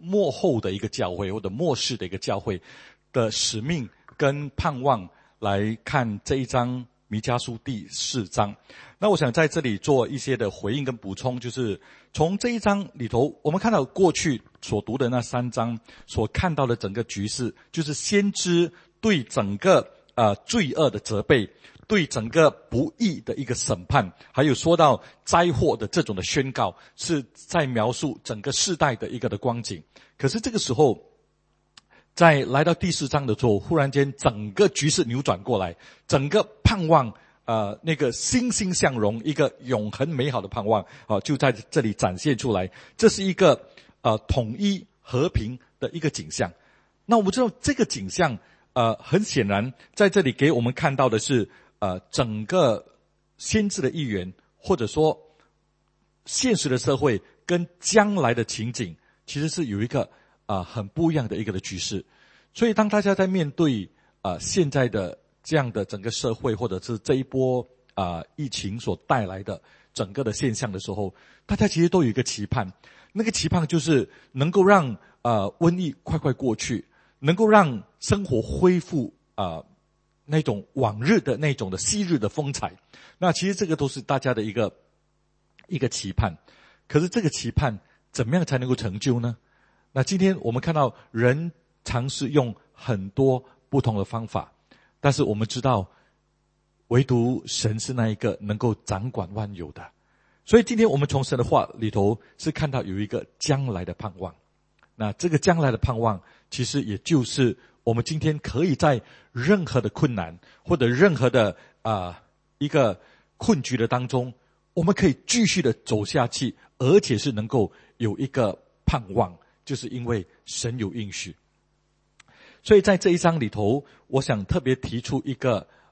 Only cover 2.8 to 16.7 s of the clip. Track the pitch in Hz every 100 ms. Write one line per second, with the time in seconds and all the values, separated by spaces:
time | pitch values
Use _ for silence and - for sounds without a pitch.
2.8 | - _ _ 131 113 107 - 110 127 170
3.8 | 110 - - - 143 143 143 - 175 131
4.8 | 139 120 90 - _ _ 107 101 107 113
5.8 | - 147 117 101 - 139 127 131 120 123
6.8 | 120 _ _ 107 - 123 - 113 - 113
7.8 | 78 - - 131 92 - 101 104 _ -
8.8 | - _ 208 190 135 120 156 165 131 101
9.8 | - 135 113 135 139 123 107 - 101 139
10.8 | 131 120 98 95 127 123 123 131 117 92
11.8 | - - _ - 160 202 240 233 208 202
12.8 | 185 - 117 117 143 - 151 180 226 208
13.8 | 135 - 185 - 165 120 - _ - 107
14.8 | - 123 123 123 117 123 123 117 117 113
15.8 | - - - - 107 - 185 147 131